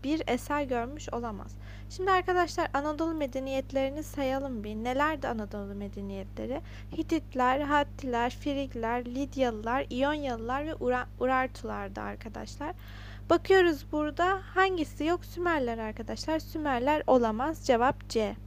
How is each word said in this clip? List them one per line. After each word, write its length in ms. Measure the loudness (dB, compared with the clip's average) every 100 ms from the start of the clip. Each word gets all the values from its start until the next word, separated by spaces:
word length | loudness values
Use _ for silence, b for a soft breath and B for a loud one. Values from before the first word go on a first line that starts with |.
bir 200 | 0 0 2
eser 360 | -2 0 -2
görmüş 460 | 0 0 -2 -6 -6
olamaz. 420 | -4 -4 -6 -10 -12 B B B
Şimdi 220 | -2 4
arkadaşlar, 560 | 4 4 4 4 2 0
Anadolu 400 | 0 0 0 0
medeniyetlerini 880 | 0 -2 -2 -2 -2 0 0 0 -2
sayalım 600 | -6 -2 0 0 -2 -4
bir. 120 | -4 -4
Nelerdi 520 | -2 2 2 2 -2
Anadolu 480 | -2 -4 -6 -6 -6
medeniyetleri? 880 | -8 -6 -6 -6 -8 -6 -4 -6 B B B -6
Hititler, 640 | 0 0 0 2 4 4
Hattiler, 720 | 4 4 2 -2 -2 0 0
Frigler, 760 | -2 -2 -2 -2 -2 -2 -2 -2
Lidyalılar, 800 | -4 -4 2 0 2 -2 -2 -2
İyonyalılar 760 | 2 2 2 -2 -4 -2 -2 -2
ve 100 | -2
Ura-, 320 | 0 0 -2 -2
Urartulardı 840 | 2 2 2 -4 -8 -6 -6 -6
arkadaşlar. 760 | -8 -8 -10 -10 -10 -8 -8 -8 B B B B 4
Bakıyoruz, 560 | 4 8 8 8 4 -2
burada 480 | -2 0 2 2 2 -2 2
hangisi 500 | 4 4 -2 0 0
yok? 200 | 0 -2
Sümerler 520 | -2 0 2 0 -2
arkadaşlar. 600 | -4 -6 -6 -6 0 -2
Sümerler 640 | -2 -4 0 2 4 2 6
olamaz. 600 | 6 6 2 -2 -2 2
Cevap 420 | 4 4 2 -2
C. 260 | 0 0 -4